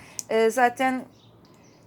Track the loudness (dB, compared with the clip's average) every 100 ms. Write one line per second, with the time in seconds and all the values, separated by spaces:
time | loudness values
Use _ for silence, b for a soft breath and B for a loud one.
0 | B B -4 0 2 2 0 2 -2 -2
1 | -8 -20 -20 -20 -20 B B B